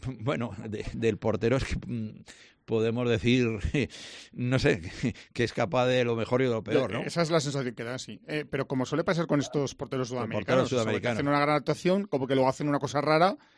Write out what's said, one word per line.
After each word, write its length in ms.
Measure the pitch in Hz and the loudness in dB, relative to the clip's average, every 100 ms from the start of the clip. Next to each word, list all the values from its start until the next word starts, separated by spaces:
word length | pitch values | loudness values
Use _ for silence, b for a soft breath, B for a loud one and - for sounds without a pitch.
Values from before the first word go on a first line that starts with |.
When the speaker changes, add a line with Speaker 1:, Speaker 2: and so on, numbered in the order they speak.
Speaker 1:
<laughs> 160 | 131 131 | -10 -6
bueno, 300 | 113 160 117 95 110 | -4 -2 -4 -8 -6
de, 160 | 104 - | -6 -4
del 240 | - 113 104 | 0 0 2
portero 380 | 110 104 117 131 | 0 2 2 2
es 60 | |
que, 120 | - - - | 0 -6 -4
mm, 380 | 120 107 104 - B B B | -6 -6 -10 -20 B B B
podemos 440 | - 110 113 117 120 | -4 0 0 0 2
decir, 380 | 110 117 127 120 | 2 4 4 4
<laughs> 840 | 110 - 147 113 - - - - | 0 -2 0 -2 -6 -16 -18 -14
no 260 | - 123 127 | -6 0 4
sé, 240 | 139 139 | 4 2
<laughs> 500 | 92 - 120 - - | -2 -4 -4 -4 -8
que 120 | - | -2
es 80 | 113 | -2
capaz 340 | - 110 127 127 | 0 0 2 4
de 160 | 127 | 2
lo 120 | 120 113 | 2 0
mejor 240 | 107 123 | 0 2
y 40 | 131 | 2
de 40 | |
lo 140 | 113 | 0
peor, 280 | 98 120 117 | 0 0 0
¿no? 100 | 113 | -4
Speaker 2:
Esa 200 | 147 170 | -4 -2
es 80 | 160 | 2
la 80 | 165 | 2
sensación 380 | 139 139 123 110 | 0 -2 -4 -6
que 80 | |
da, 120 | 117 127 | -8 -8
sí. 200 | - 107 - | -10 -14 -8
Eh, 180 | 151 135 | -6 -4
pero 160 | 135 - | -4 -2
como 180 | 131 | -2
suele 200 | 127 151 | 0 0
pasar 240 | 175 170 160 | 0 0 2
con 100 | 147 | 0
estos 380 | 123 151 131 - | 0 -2 -2 -6
porteros 320 | 139 135 120 | -6 -4 -4
Speaker 1:
Con 80 | 123 | -4
Speaker 2:
sudamericanos, 440 | 113 107 95 127 | -4 -4 2 2
Speaker 1:
porteros 20 | |
Speaker 2:
o 40 | 120 | 2
sea, 100 | 127 | 0
que 40 | |
Speaker 1:
sudamericanos. 340 | 110 104 117 113 | 0 0 -2 0
Speaker 2:
hacen 100 | 143 | 0
una 120 | 143 | 2
gran 160 | 147 147 | 2 2
actuación, 500 | 139 147 175 190 196 | 0 0 2 0 0
como 180 | 139 127 | -2 2
que 80 | |
luego 140 | 135 131 | 4 2
hacen 180 | - 147 | 2 -2
una 120 | 143 | 0
cosa 200 | 135 139 | 0 0
rara 360 | 143 156 185 294 b | 2 4 4 2 b